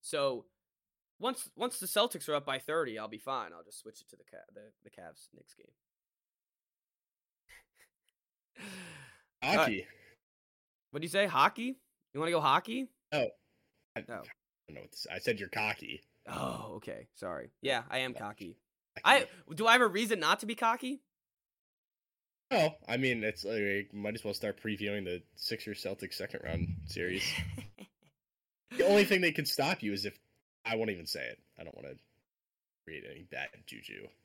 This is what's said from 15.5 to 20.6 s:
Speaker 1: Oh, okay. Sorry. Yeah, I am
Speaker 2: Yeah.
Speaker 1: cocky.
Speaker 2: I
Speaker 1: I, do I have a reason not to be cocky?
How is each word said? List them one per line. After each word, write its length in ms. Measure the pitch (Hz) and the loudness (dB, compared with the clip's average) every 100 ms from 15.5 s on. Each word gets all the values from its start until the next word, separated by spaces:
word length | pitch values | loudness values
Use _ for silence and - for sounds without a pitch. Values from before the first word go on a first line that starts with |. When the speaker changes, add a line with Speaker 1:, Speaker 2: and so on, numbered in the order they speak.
| - 107 107 - - _ _ - | -4 -2 -4 -8 -12 _ _ -10
Speaker 1:
Oh, 440 | - - - - 90 | -4 -4 -4 -8 -10
okay. 320 | - 53 67 | -10 -12 -14
Sorry. 360 | - 95 80 62 _ | -12 -8 -8 -10 _
Yeah, 200 | 135 123 123 | -2 -2 -2
I 80 | 127 | -4
am 140 | 131 | -4
Speaker 2:
Yeah. 60 | 117 | -6
Speaker 1:
cocky. 380 | 104 104 92 - _ _ _ - | -10 -10 -16 -16 _ _ _ 0
Speaker 2:
I 120 | 180 269 - - - | 6 6 6 -8 -14
Speaker 1:
I, 60 | |
do 120 | 165 226 | 2 8
I 60 | |
have 80 | 240 | 8
a 60 | 233 | 8
reason 340 | 185 226 208 | 4 0 2
not 200 | 156 196 | 4 2
to 60 | 214 | 0
be 80 | |
cocky? 460 | 226 | 0